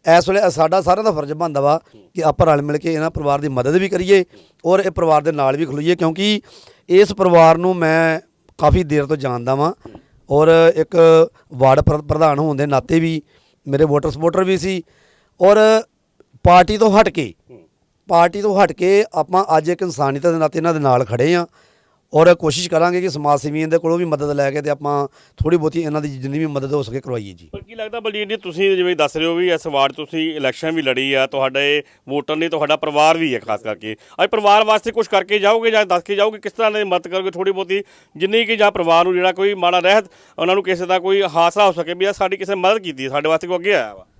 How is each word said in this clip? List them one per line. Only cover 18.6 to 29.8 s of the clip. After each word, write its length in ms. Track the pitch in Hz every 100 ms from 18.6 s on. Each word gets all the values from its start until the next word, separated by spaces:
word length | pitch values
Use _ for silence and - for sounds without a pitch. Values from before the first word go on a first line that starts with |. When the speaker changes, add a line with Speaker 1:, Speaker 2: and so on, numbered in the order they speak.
Speaker 1:
ਹਟ 120 | 190
ਕੇ 320 | 156 180 196 214
ਆਪਾਂ 300 | 160 147 185 196 156
ਅੱਜ 120 | 156
ਇੱਕ 120 | 175
ਇਨਸਾਨੀਅਤ 440 | 185 139 139 139 170
ਦੇ 120 | 165
ਨਾਤੇ 200 | 156 165
ਇਹਨਾਂ 160 | 165
ਦੇ 60 | 160
ਨਾਲ 240 | 139 123
ਖੜ੍ਹੇ 300 | 107 117 147
ਹਾਂ 120 | 175 170 _ _ _ _ _ _
ਔਰ 200 | 147 170
ਕੋਸ਼ਿਸ਼ 360 | 170 160 139 175
ਕਰਾਂਗੇ 300 | 160 170 180
ਕਿ 80 | 185
ਸਮਾਜ 320 | 147 147 143
ਸੇਵੀਆਂ 280 | 151 151 160
ਦੇ 100 | 165
ਕੋਲੋਂ 200 | 165 170
ਵੀ 60 |
ਮਦਦ 260 | 175 147 147
ਲੈ 200 | 143 139
ਕੇ 120 | 147
ਤੇ 80 | 147
ਆਪਾਂ 380 | 143 147 147 139 _ _ _
ਥੋੜ੍ਹੀ 220 | 156 170
ਬਹੁਤੀ 220 | 156 170
ਇਹਨਾਂ 200 | 160 151
ਦੀ 180 | 147 135
ਜਿੰਨੀ 200 | 131 143
ਵੀ 80 | 156
ਮਦਦ 280 | 139 135
ਹੋ 80 | 147
ਸਕੇ, 180 | 117 131
ਕਰਵਾਈਏ 320 | 131 120 101
ਜੀ। 160 | 87 80
Speaker 2:
ਪਰ 100 | -
ਕੀ 120 | 202
ਲੱਗਦਾ 260 | 226 214 233
ਬਲਜੀਤ 280 | 220 214 202
ਜੀ, 80 | 220
ਤੁਸੀਂ 400 | 185 165 196 190
ਜਿਵੇਂ 200 | 180 165
ਦੱਸ 200 | 147 160
ਰਹੇ 100 | 165
ਹੋ 80 |
ਵੀ 180 | 170 180
ਇਸ 140 | 165 165
ਵਾਰਡ 260 | 139